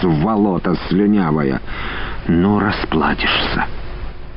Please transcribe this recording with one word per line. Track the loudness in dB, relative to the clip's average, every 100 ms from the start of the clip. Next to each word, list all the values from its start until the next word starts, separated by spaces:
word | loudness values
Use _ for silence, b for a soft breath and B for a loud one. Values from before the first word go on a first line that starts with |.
сволота | 0 2 2 2 2 2 0 -2 0
слюнявая! | 2 4 4 2 2 2 0 -4 B B B B B 0
Ну, | 4 4 4
расплатишься. | 2 -2 -2 0 0 0 -2 0 -2 -2 -4 -6 -6 -8 -8 -8 -12